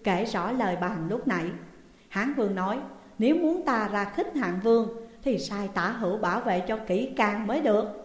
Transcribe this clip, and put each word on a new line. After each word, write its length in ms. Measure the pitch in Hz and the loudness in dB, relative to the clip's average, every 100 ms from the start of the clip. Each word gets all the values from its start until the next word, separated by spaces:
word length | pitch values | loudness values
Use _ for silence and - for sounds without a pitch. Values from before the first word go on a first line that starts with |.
kể 220 | - 180 226 | 0 0 0
rõ 260 | 202 175 | -2 -2
lời 260 | 254 208 175 | 0 0 0
bàn 260 | 180 202 165 | -2 -2 -2
lúc 180 | 226 262 | -2 0
nãy. 180 | 185 170 170 - - - - - | 0 -2 -6 -14 -20 -20 -20 -8
Hán 240 | 196 240 | -2 -2
Vương 220 | 285 208 190 | 0 0 0
nói, 240 | 185 240 285 - - - | -2 -2 -6 -14 -20 0
"Nếu 180 | 220 330 | 4 4
muốn 300 | 320 359 330 | 4 0 0
ta 240 | 240 208 | 0 0
ra 120 | 202 202 | -2 -2
khích 300 | - 370 302 | -2 -2 0
Hạng 240 | 196 180 | -2 0
Vương, 260 | 220 233 226 - - - | 4 4 4 -4 -14 -6
thì 140 | 277 208 | -2 0
sai 320 | - 202 196 | -2 -6 -4
Tả 140 | 196 175 | -2 -2
Hữu 300 | 233 208 208 | 0 -2 0
bảo 220 | 196 190 | 0 0
vệ 200 | 240 180 | 2 0
cho 180 | 180 220 - | 0 -4 0
kỹ 260 | 185 262 - | 0 0 2
càng 300 | 214 208 214 | 0 2 -2
mới 140 | 269 | 0
được." 260 | 294 208 233 - | 4 4 2 -6